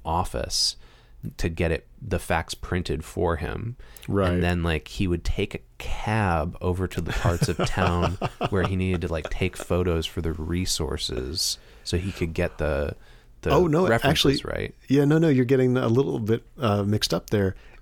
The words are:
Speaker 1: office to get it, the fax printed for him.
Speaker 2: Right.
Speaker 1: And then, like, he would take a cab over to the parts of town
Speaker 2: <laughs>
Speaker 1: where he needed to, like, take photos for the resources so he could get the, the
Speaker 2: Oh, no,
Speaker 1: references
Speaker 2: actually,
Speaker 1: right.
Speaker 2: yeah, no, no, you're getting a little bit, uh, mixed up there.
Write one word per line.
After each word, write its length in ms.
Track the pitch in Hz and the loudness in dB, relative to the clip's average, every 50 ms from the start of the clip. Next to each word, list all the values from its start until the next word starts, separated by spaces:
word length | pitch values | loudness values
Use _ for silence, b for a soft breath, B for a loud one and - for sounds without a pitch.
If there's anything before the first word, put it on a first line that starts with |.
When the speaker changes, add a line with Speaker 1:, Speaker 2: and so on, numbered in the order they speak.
| - | -6
Speaker 1:
office 720 | 80 80 87 92 - - - - - - - - - - b b b b b b b b b - - - | -4 -2 -2 -2 -2 -4 -6 -6 -4 -2 -2 -2 -2 -2 b b b b b b b b b -12 -12 -4
to 120 | - - 87 | -2 -2 -2
get 240 | 80 - 87 82 80 | 0 0 0 0 0
it, 120 | - - - - - | -2 -4 -10 -16 -16
the 180 | 127 107 92 82 | -6 -4 -4 -4
fax 340 | - - 87 82 85 - - | 0 0 0 0 0 -4 -8
printed 500 | - - - 90 90 85 - 76 71 - | -12 -6 -4 -4 -4 -2 -2 -4 -6 -6
for 320 | - - 92 90 85 85 | -8 -4 -2 0 0 0
him. 400 | 76 78 - - - - 117 120 B B B B B B | -2 -4 -6 -6 -6 -8 -8 -10 B B B B B B
Speaker 2:
Right. 240 | - - 101 95 90 | -2 0 2 2 2
Speaker 1:
And 100 | 90 87 87 | 2 2 2
then, 200 | 87 90 87 82 | 2 0 0 0
like, 240 | 85 80 76 - | 0 0 -2 -4
he 220 | - - - 101 90 | -6 -4 -2 0 0
would 160 | 87 82 - | 0 0 0
take 280 | - - - 98 - - | -2 0 0 -2 -4 -4
a 20 | - - - - _ | -10 -12 -16 -18 _
cab 760 | - - - - - - 107 113 104 92 85 80 76 85 - - | -4 -4 -4 -2 -2 -2 0 0 2 2 2 0 0 -2 -4 -4
over 260 | - 92 87 92 92 | -4 -2 -2 -2 -2
to 140 | 87 - - | -4 -4 -4
the 100 | 82 80 - | -4 -2 -2
parts 360 | - - 107 87 82 - - | 0 2 2 2 2 0 -2
of 80 | 85 - - | -2 -2 -2
town 520 | - - 98 90 87 87 87 85 - 92 - - - - | -2 0 0 2 2 2 2 0 0 -2 -4 -6 -8 -6
Speaker 2:
<laughs> 160 | - - - | -4 -4 -2
Speaker 1:
where 120 | 98 95 92 | 0 0 0
he 140 | 92 95 | 0 0
needed 240 | 92 92 92 92 85 90 | -2 0 0 0 -2 -2
to, 60 | 85 | -4
like, 200 | 82 78 76 - | -4 -4 -4 -4
take 280 | - - 98 90 - | -2 -2 -2 -2 -2
photos 500 | - - - 90 87 90 90 82 82 78 | -6 -4 -2 0 0 2 2 0 0 -2
for 140 | - - - | -4 -6 -4
the 120 | 80 82 80 | -4 -4 -4
resources 1300 | 82 78 82 85 90 92 - - - 80 67 71 73 - - - 62 64 65 78 - - - - b b b b b b | -4 -4 -4 -2 -2 0 -2 -2 -2 -2 -4 -4 -4 -4 -4 -4 -6 -6 -4 -4 -4 -4 -4 -4 b b b b b b
so 140 | - - 87 | -4 -2 -2
he 140 | 90 98 - | -2 -4 -4
could 220 | - 90 82 80 | -4 -4 -4 -2
get 240 | 87 87 80 - - | -2 -2 -2 -2 -2
the, 360 | 78 76 73 71 73 - - b b b b b b b b - - | -2 -2 0 0 -2 -4 -6 b b b b b b b b -6 0
the 80 | - | 2
Speaker 2:
Oh, 160 | - 160 180 | 4 4 4
no, 220 | 165 143 165 190 180 | 4 2 2 4 4
Speaker 1:
references 480 | 113 117 - 139 151 - - 143 139 147 | 2 4 4 2 2 4 4 2 2 2
Speaker 2:
actually, 140 | - - 50 50 | -2 -6 -4 -4
Speaker 1:
right. 160 | 52 - - - - - | -4 -6 -8 -12 -2 2
Speaker 2:
yeah, 160 | 135 143 143 | 4 4 6
no, 140 | 143 151 160 | 6 6 6
no, 100 | 165 160 | 6 6
you're 160 | 139 127 127 | 6 4 4
getting 320 | 120 135 127 127 127 123 | 4 4 4 4 4 4
a 120 | 127 123 117 | 2 2 4
little 320 | 113 131 143 - - 127 | 4 4 4 2 0 -2
bit, 240 | 110 101 113 - - - - - | 0 0 0 0 -2 -8 -8 -2
uh, 260 | 131 110 101 104 101 | 0 2 2 2 2
mixed 280 | 101 104 107 - - 160 | 2 2 0 0 0 0
up 180 | 175 - - | -2 -2 0
there. 260 | 113 104 98 92 - b b b b b | 2 2 2 2 0 b b b b b